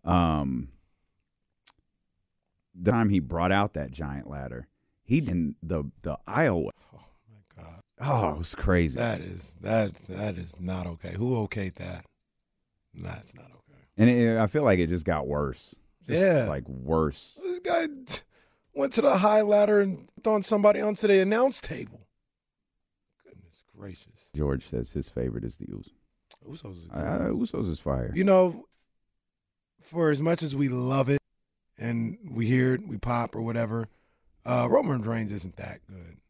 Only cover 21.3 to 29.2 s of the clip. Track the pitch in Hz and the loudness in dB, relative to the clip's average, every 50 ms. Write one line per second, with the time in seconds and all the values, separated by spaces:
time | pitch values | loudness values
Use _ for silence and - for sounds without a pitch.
21.3 | 214 226 254 269 - - - - - - - - - - - _ _ _ _ _ | 2 2 2 2 0 -4 -8 -8 -10 -10 -10 -14 -16 -20 -20 _ _ _ _ _
22.3 | _ _ _ _ _ _ _ _ _ _ _ _ _ _ _ _ _ _ _ - | _ _ _ _ _ _ _ _ _ _ _ _ _ _ _ _ _ _ _ -20
23.3 | - 92 87 85 _ _ _ _ _ 101 101 98 90 - - - _ _ _ _ | -20 -20 -20 _ _ _ _ _ _ -16 -14 -14 -14 -16 -20 -20 _ _ _ _
24.3 | - 73 76 71 69 67 - - 65 60 60 - - 73 67 - - 62 62 64 | -4 0 0 0 0 -2 -4 -6 -6 -6 -6 -4 -6 -8 -8 -6 -6 -4 -4 -4
25.3 | 53 57 55 60 - - - - 50 50 - - _ _ _ _ _ _ _ _ | -4 -6 -8 -8 -10 -12 -14 -14 -14 -14 -16 -18 _ _ _ _ _ _ _ _
26.3 | - _ _ - 147 - - 101 92 85 82 - - - 76 - - - - - | -20 _ _ -20 -18 -16 -16 -16 -16 -16 -18 -10 -8 -6 -4 -2 -2 -2 -2 -2
27.3 | - 220 240 - - - 117 87 80 - - - 67 65 - - - 170 190 202 | -2 -2 -4 -4 -4 -4 -4 -4 -4 -4 -2 -2 -2 -2 -2 -4 -2 0 4 6
28.3 | 190 185 185 180 165 226 - _ _ _ _ _ _ _ _ _ _ _ | 6 6 6 4 0 -8 -16 _ _ _ _ _ _ _ _ _ _ _